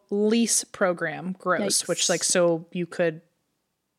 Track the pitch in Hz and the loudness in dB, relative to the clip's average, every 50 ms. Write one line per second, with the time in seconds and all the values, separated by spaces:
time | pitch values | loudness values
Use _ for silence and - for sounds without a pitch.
0 | _ _ 202 202 208 214 220 233 233 208 - - - - - - 208 180 175 165 | _ _ -2 0 2 2 4 2 2 2 0 -2 -2 -4 -2 0 0 0 0 0
1 | 170 160 151 143 160 180 185 - - 180 180 160 208 196 202 - - - 170 - | -4 -6 -6 -6 -8 -8 -10 -6 -2 -2 0 0 0 0 0 -2 -2 -2 -2 -2
2 | - - 180 165 - - - 190 175 170 170 160 170 - - 180 175 170 - - | 0 0 0 0 0 0 2 4 4 4 2 0 -2 -8 -6 -6 -6 -6 -2 0
3 | 175 165 160 160 - _ _ _ _ _ _ _ _ _ _ _ _ _ _ | 0 0 0 -4 -14 _ _ _ _ _ _ _ _ _ _ _ _ _ _